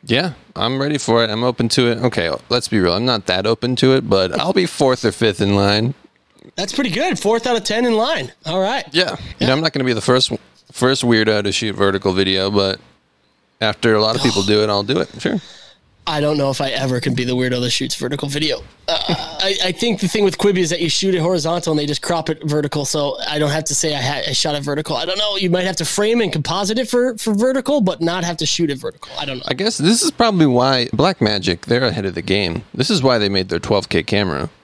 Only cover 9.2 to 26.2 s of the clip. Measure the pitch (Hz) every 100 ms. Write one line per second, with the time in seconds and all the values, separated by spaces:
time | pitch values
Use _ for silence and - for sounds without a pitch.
9.2 | - - 120 135 160 143 127 113 - 127
10.2 | 135 - _ _ _ - 123 135 123 113
11.2 | 110 104 101 92 110 98 98 95 98 92
12.2 | 95 95 98 101 98 98 - _ _ _
13.2 | _ _ _ _ 110 104 117 107 107 113
14.2 | 131 98 98 104 107 101 101 127 82 -
15.2 | - 202 - - - _ _ _ - 151
16.2 | 147 151 139 135 139 127 131 127 135 123
17.2 | 123 127 127 123 123 - 131 - 127 143
18.2 | 143 143 156 123 - _ - 165 - 170
19.2 | - - 190 196 180 180 233 202 185 220
20.2 | 202 185 202 185 170 170 165 - 196 180
21.2 | 165 180 156 170 165 151 147 147 - 170
22.2 | 160 156 160 147 143 - 139 156 143 127
23.2 | - 151 151 151 156 139 165 147 123 143
24.2 | 110 135 160 147 139 143 156 135 165 190
25.2 | 214 196 190 175 185 180 156 - 208 233